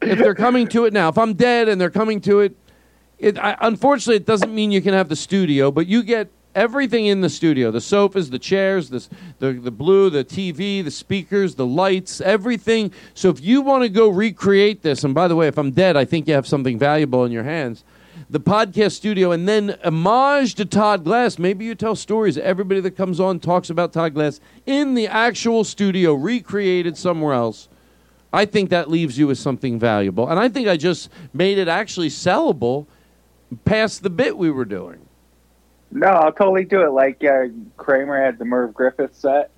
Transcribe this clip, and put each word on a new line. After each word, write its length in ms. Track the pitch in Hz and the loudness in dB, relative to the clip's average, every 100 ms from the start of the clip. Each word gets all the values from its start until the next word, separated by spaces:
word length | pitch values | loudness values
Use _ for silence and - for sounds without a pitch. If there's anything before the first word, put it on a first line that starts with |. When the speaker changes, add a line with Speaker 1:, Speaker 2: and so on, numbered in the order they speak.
Speaker 1:
If 160 | - 190 | -2 2
they're 160 | 247 | 2
coming 340 | 196 233 247 226 | 2 2 2 2
to 160 | 233 | 2
it 80 | 233 | 2
now, 160 | 208 160 | 2 2
if 80 | 208 | 2
I'm 160 | 226 | 0
dead 380 | 185 240 240 220 | 2 2 2 2
and 100 | 190 | 0
they're 80 | 175 | 0
coming 320 | 202 220 208 | 0 -2 -2
to 200 | 196 202 | 2 2
it, 140 | 202 - _ _ _ _ _ _ | 2 -2 _ _ _ _ _ _
it, 200 | 208 208 | -2 0
I, 180 | 202 - | -4 -2
unfortunately, 540 | 226 220 269 277 226 214 | -2 2 2 2 2 0
it 100 | - | 2
doesn't 280 | 214 220 | 0 0
mean 160 | 220 214 | -2 0
you 120 | 196 | 0
can 100 | 175 | 2
have 160 | 190 175 | 0 0
the 80 | 151 | -4
studio, 540 | - 196 175 139 139 | -2 0 2 2 2
but 160 | 143 175 | 2 0
you 160 | 226 | 0
get 260 | 208 226 202 _ _ | 0 -2 -4 _ _
everything 520 | 196 226 269 269 233 208 | -2 0 0 0 0 0
in 140 | 196 | 0
the 80 | 175 | 0
studio, 440 | - 165 139 117 | 0 0 2 0
the 80 | 113 | -2
sofas, 500 | - 202 202 196 143 | 0 2 2 0 -4
the 80 | 127 | -8
chairs, 520 | - 190 190 190 127 | -2 0 0 -2 -4
the, 140 | 123 - - 180 - | -10 -12 -18 -20 -6
the, 140 | 131 | -4
the 180 | 127 123 | -4 -8
blue, 360 | 110 156 196 196 | -4 2 4 4
the 140 | 147 | 0
T 300 | 127 190 185 | -4 -6 -6
V, 300 | 147 202 196 | -6 -4 -4
the 80 | 151 | -6
speakers, 640 | - - 196 - 202 185 - | -10 -6 -6 -2 -2 -2 -2
the 100 | 123 | -2
lights, 540 | 147 190 190 185 - | 0 0 0 -4 -4
everything. 720 | 190 214 214 226 - 226 202 - - | 0 0 0 -4 0 0 -2 -8 -20
So 140 | - 190 | -2 0
if 120 | 123 | 0
you 200 | 165 269 | 2 2
wanna 280 | 277 269 240 | 4 2 2
go 200 | 190 220 | 4 4
recreate 720 | 185 220 - 190 196 208 214 | 4 0 0 2 4 4 2
this, 200 | 160 131 | -2 -2
and 120 | 147 | 0
by 120 | 139 180 | 0 2
the 80 | |
way, 140 | 165 156 | 2 2
if 100 | 147 | 0
I'm 140 | 139 | -2
dead, 240 | 131 185 147 | 2 4 4
I 80 | |
think 240 | 123 170 143 | 2 -2 0
you 60 | |
have 120 | 143 - | 0 0
something 320 | 147 131 113 | -2 -2 0
valuable 460 | 143 156 143 127 | 0 2 2 0
in 80 | 123 | 0
your 100 | 117 | -2
hands, 400 | 127 165 127 110 _ _ - 170 - | -6 -6 -6 -8 _ _ -20 -20 -8
the 80 | 143 | -4
podcast 540 | 170 208 220 190 208 | 0 0 0 0 0
studio, 400 | - 214 196 180 | 0 -4 0 2
and 160 | 170 180 | 2 0
then 280 | 214 202 - | 0 0 -4
homage 720 | 170 160 175 240 269 285 247 - | -4 0 2 2 4 2 0 -2
to 80 | |
Todd 380 | 202 202 214 202 | -2 2 2 2
Glass. 380 | 156 233 240 - | 0 0 0 0
Maybe 240 | 175 196 | -4 -4
you 100 | 220 | -8
tell 220 | 226 226 202 | -6 -4 -4
stories. 420 | - 214 208 127 | -2 0 0 0
Everybody 420 | - 185 190 196 | -2 -2 -2 -4
that 100 | 180 | -4
comes 260 | 185 185 165 | -4 -4 -2
on 220 | 190 175 | -2 -2
talks 300 | 160 175 - | 0 -2 -2
about 220 | 170 170 | -4 -2
Todd 220 | 160 165 | -2 -2
Glass 240 | 147 151 147 _ - | -2 -4 -4 _ -14
in 300 | - 277 285 | -4 -2 0
the 140 | 247 214 | 0 0
actual 560 | 214 233 202 233 226 | 0 0 0 0 0
studio, 500 | 208 - 202 185 170 | -2 -2 -2 2 2
recreated 840 | 143 165 240 - 202 196 180 175 151 | 2 0 -4 -4 -2 0 0 -2 -4
somewhere 380 | 185 165 151 | -4 -2 0
else. 340 | 127 117 - - _ _ _ _ _ _ | 0 -2 -6 -18 _ _ _ _ _ _
I 140 | 170 208 | -2 0
think 240 | 214 190 | 0 0
that 200 | 175 147 | -2 0
leaves 260 | 165 160 123 | -2 -2 0
you 120 | 147 | 0
with 100 | 131 | 0
something 400 | 143 123 131 117 | -4 -4 -4 -2
valuable. 500 | 117 104 98 92 127 | 0 2 0 -2 -2
And 120 | 170 | 0
I 80 | 247 | 0
think 180 | 262 214 | 0 -2
I 100 | 170 | 0
just 320 | 170 165 - - 160 | -2 -4 -8 -20 -14
made 240 | 135 190 196 | -2 0 0
it 100 | 170 | 0
actually 400 | 175 214 - 156 | -2 -4 -6 -6
sellable 800 | - 175 214 320 151 120 135 147 _ _ _ _ _ _ 120 | -4 -2 0 0 0 -2 -4 -8 _ _ _ _ _ _ -8
past 380 | - 220 220 - | -2 0 0 -4
the 80 | 190 | -6
bit 260 | 170 262 208 | -2 -2 0
we 140 | 165 | -2
were 140 | 135 | -2
doing. 340 | 110 98 90 - _ _ _ _ _ _ _ _ _ | -6 -8 -12 -18 _ _ _ _ _ _ _ _ _
Speaker 2:
No, 160 | - 185 | 0 2
I'll 240 | 180 156 | 4 4
totally 320 | - 196 190 | 4 2 2
do 180 | 185 196 | 0 2
it. 80 | 160 | 2
Like, 320 | 131 135 131 | 4 2 2
uh, 220 | 147 135 127 113 104 - | 2 2 0 -6 -18 -10
Kramer 440 | - 135 139 139 | 0 0 0 0
had 200 | 135 120 | -2 -2
the 40 | |
Merv 300 | 120 123 120 | -4 -2 -2
Griffith 400 | - 127 - 139 | 0 -2 0 -6
set. 380 | - 139 143 - | -4 0 0 0